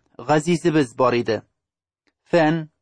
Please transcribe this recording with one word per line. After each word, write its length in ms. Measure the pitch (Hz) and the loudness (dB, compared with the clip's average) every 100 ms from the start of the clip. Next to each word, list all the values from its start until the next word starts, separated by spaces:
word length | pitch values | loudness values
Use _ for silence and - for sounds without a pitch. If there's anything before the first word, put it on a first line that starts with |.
| _ - | _ -20
газизебез 760 | 120 151 160 175 175 156 127 - | -2 -2 0 -2 0 0 -2 0
бар 200 | 127 120 | 0 0
иде. 260 | 110 107 - _ _ _ _ _ _ _ _ | -2 -6 -8 _ _ _ _ _ _ _ _
Фән. 380 | 175 156 165 156 _ | 0 2 0 -6 _